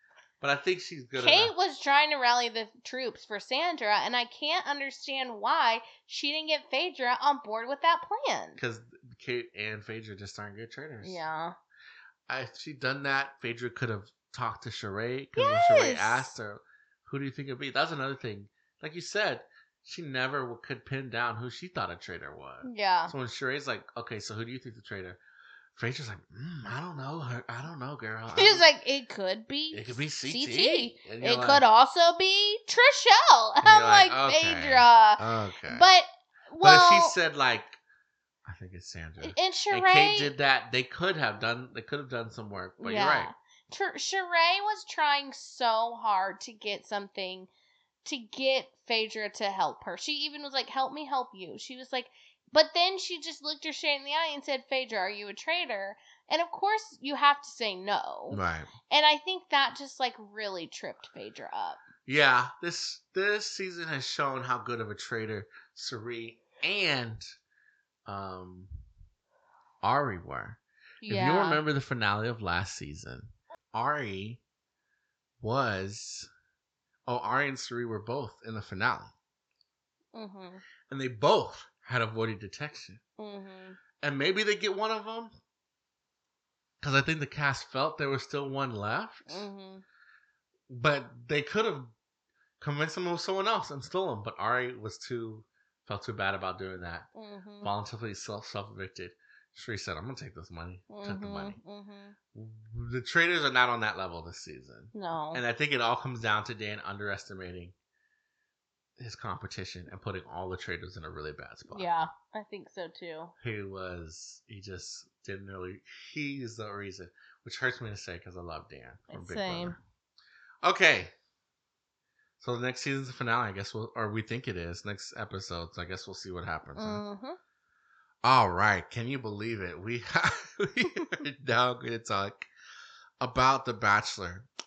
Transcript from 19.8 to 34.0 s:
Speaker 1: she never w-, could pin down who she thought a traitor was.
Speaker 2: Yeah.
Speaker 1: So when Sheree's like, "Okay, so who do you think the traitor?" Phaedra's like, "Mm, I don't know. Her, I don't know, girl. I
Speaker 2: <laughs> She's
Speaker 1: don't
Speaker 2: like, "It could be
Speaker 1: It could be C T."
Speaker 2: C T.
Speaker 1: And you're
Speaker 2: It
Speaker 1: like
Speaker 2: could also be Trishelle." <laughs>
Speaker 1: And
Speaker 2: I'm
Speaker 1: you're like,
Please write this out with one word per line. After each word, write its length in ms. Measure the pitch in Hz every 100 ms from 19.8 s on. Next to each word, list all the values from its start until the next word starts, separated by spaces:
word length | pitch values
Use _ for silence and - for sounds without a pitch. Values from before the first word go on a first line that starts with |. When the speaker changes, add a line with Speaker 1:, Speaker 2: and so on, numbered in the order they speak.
Speaker 1:
she 180 | - -
never 380 | 156 131 131 143
w-, 200 | 123 113
could 240 | - 117
pin 240 | - 135 131
down 260 | 117 120 110
who 140 | 123
she 180 | - 180
thought 220 | 160 92
a 60 | 85
traitor 380 | - 87 69 -
was. 300 | 67 62 254
Speaker 2:
Yeah. 320 | 214 196 180 170
Speaker 1:
So 120 | 143
when 100 | 123
Sheree's 400 | - 131 143 135
like, 160 | 107 - 117
"Okay, 220 | 117 107
so 160 | -
who 100 | 107
do 60 | 113
you 80 | 127
think 160 | 123
the 80 | 113
traitor?" 380 | - 98 90 92 _ - - - _ -
Phaedra's 280 | 117 131 120
like, 100 | 90
"Mm, 480 | - 107 156 160 101
I 140 | 123
don't 160 | 175 147
know. 220 | 135 160
Her, 240 | 127 120 -
I 140 | 123
don't 160 | 156 156
know, 160 | 127 147
girl. 300 | 110 110 -
I 40 |
Speaker 2:
<laughs> 40 | -
She's 100 | 415
Speaker 1:
don't 80 | 359
Speaker 2:
like, 220 | 330 294 240
"It 220 | 277 233
could 400 | - 185 208 -
be 260 | 285 311 311
Speaker 1:
It 80 | 120
could 100 | 120
be 120 | 151
C 220 | - 131
T." 140 | 240 277
Speaker 2:
C 60 | 127
T. 420 | 240 320 233 - -
Speaker 1:
And 120 | -
you're 100 | 226
Speaker 2:
It 60 | 240
Speaker 1:
like 100 | 247
Speaker 2:
could 140 | 277
also 520 | 240 220 262 349 339 339
be 400 | 381 392 415 415 -
Trishelle." 840 | - 508 539 453 440 640 - 220
<laughs> 40 | -
Speaker 1:
And 100 | 427
Speaker 2:
I'm 120 | 427
Speaker 1:
you're 80 | -
like, 220 | -